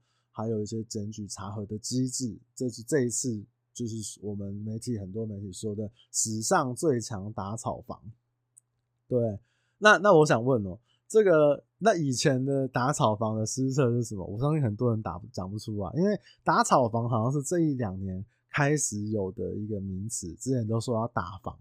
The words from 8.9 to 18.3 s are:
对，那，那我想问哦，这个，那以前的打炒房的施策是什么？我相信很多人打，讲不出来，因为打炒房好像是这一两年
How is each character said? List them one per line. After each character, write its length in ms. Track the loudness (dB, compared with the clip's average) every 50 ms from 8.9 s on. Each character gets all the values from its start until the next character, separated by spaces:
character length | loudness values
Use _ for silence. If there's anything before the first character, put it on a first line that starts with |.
| _ _ _ -2
对， 320 | 0 0 0 0 -2 -6 -10 _ _ _ _ _ _ _
那， 180 | 8 8 8 8
那 160 | 8 8 8
我 120 | 8 8
想 180 | 8 6 4 4
问 220 | 2 2 2 0
哦， 140 | -2 -6 -10 _ _ _ _ _ 2
这 160 | 4 6 6
个， 400 | 8 8 8 8 6 4 2 -2 _ _ _
那 160 | 2 2 4
以 160 | 4 2 0
前 320 | 0 2 2 2 4 2 2
的 240 | 0 0 0 0 0
打 240 | 0 0 2 2
炒 240 | 2 4 2 2 2
房 200 | 2 0 0 0
的 100 | 0 -2
施 260 | -2 -2 -2 -2 0
策 200 | 2 2 2 4
是 120 | 2 2 0
什 120 | -2 -6
么？ 100 | -8 -8
我 140 | -8 -4 -2
相 140 | 0 0 2
信 100 | 2 2
很 120 | 0 0
多 140 | 0 0 0
人 120 | 0 0
打， 200 | -2 -4 -8 -8 -10 -12
讲 180 | -10 -8 -8 -6
不 100 | -8 -8
出 180 | -8 -6 -6 -6 -6
来， 80 | -4 -2
因 80 | 0 0
为 160 | 0 0 -2 -6 -12 -20 _ _
打 200 | 0 2 2 4
炒 240 | 4 4 4 4 4
房 180 | 2 0 0 0
好 160 | 0 2 2
像 80 | 2
是 120 | 0 0 -2
这 160 | 0 0 2
一 140 | 2 2 0
两 240 | 0 -2 -4 -4 -6
年 260 | -6 -6 -6 -8 -10 -12